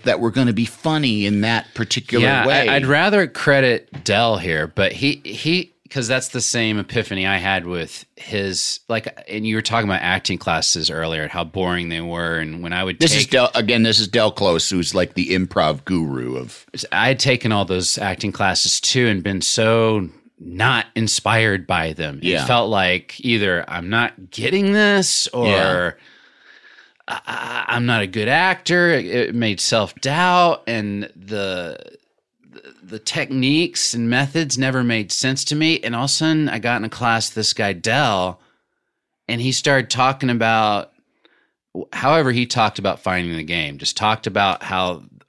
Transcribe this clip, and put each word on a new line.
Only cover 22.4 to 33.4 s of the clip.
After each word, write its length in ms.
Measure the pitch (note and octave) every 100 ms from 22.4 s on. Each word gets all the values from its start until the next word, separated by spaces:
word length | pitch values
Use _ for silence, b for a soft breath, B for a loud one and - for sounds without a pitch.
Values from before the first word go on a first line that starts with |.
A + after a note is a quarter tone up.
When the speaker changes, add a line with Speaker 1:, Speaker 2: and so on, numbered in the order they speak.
Speaker 2:
It 20 | D2
felt 240 | A#2+ G#2+
like 460 | G#2 F#2 F2+ - -
either 400 | B2+ A#2 G2+ F2 -
I'm 220 | E2+ F2
not 420 | A2+ A#2+ - F#2
getting 420 | - A2+ F#3+ G3
this 540 | G#3 G#3 G3+ F#3 - -
or 200 | B2 A#2
Speaker 1:
Yeah. 420 | G2 F#2+ F2+ F2 - b b b b b b b b b b -
Speaker 2:
I, 120 | B2 -
I, 380 | - B2+ A#2+ - A#2+
I'm 100 | A#2+
not 160 | A#2
a 40 | F#2+
good 220 | A2 G#2+
actor. 600 | D3+ F#3 F3+ - F3 F3
It, 160 | D3 F2
it 280 | A#2+ A#2
made 260 | A#2 A2+ G2+
self-doubt, 1040 | - A#2 G2 - C3 D3+ F3+ F3+ F3 - -
and 380 | A#2 G#2 G2+ G#2 E2
the, 640 | F#2+ G#2 G2 F2+ E2+ - - - _ _ _ _ _
the, 260 | - C2+ -
the 160 | F#2+ G#2+
techniques 960 | - E3 D3+ C3+